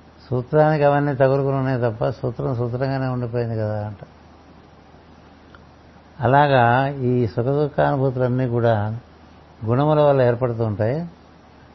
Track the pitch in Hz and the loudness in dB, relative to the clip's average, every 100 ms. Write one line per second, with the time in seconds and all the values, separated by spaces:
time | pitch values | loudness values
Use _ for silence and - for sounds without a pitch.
0 | - - - 123 120 151 156 156 143 143 | -20 -20 -6 -6 0 2 2 4 2 2
1 | 143 131 135 139 139 139 131 127 120 110 | 0 2 2 2 0 -2 -2 -2 -2 -2
2 | 139 131 127 113 143 120 120 123 135 135 | -6 -4 -8 -6 -4 -4 -4 -4 -4 -4
3 | 131 123 120 120 117 113 107 107 104 101 | -4 -4 -4 -4 -4 -4 -4 -4 -8 -12
4 | - - - - - - - - - - | -18 -20 -20 -20 -20 -20 -20 -20 -20 -20
5 | - - - - - - - - - - | -20 -20 -20 -20 -20 -20 -20 -20 -20 -20
6 | - - 120 139 147 131 117 123 135 143 | -20 -4 2 4 4 4 4 4 0 -2
7 | 123 123 120 - 120 143 147 - 147 143 | -2 0 0 -2 -2 0 -2 0 0 0
8 | 135 123 127 127 131 120 117 107 104 117 | 0 0 -2 0 -2 0 2 2 -2 -6
9 | - - - - - - 110 123 147 151 | -12 -20 -20 -20 -20 -10 -2 0 2 4
10 | 147 139 123 117 127 117 113 101 107 147 | 4 4 2 2 -2 -2 -2 -2 -2 -2
11 | 170 - - - - - - | -6 -14 -20 -20 -20 -20 -20